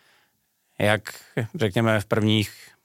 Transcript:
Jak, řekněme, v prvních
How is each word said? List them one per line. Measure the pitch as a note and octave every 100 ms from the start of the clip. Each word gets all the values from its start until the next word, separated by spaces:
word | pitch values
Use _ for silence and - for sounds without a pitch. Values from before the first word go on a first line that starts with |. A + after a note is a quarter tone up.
| _ _ _ _ _ _ _ -
Jak, | G#2 G#2+ - - - - A2+
řekněme, | D#3+ G#2+ A#2 A2+ A2
v | -
prvních | A2 G#2+ A2 G2 - - _